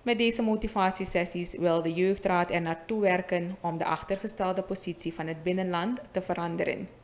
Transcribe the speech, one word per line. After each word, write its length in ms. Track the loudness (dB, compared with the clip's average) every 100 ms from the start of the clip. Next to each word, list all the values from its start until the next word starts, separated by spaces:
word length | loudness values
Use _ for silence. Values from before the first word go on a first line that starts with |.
Met 160 | 0 4
deze 240 | 4 4
motivatiesessies 1120 | 2 2 0 2 2 2 -2 0 0 -4 -6
wil 280 | 0 2 4
de 120 | 2
jeugdraad 580 | 2 2 2 2 2 2
er 100 | 0
naartoe 400 | 0 -4 -2 2
werken 540 | 4 4 2 -2 -2 -4
om 160 | -4 -2
de 80 | -2
achtergestelde 760 | -2 -2 -4 -4 -2 0 0
positie 520 | -2 -6 -6 -6 -8
van 140 | -6 -6
het 160 | -4
binnenland 560 | -2 0 0 0 -2 -4 -4
te 100 | -6
veranderen. 680 | -4 -4 -2 -2 -2 -2 -8 -14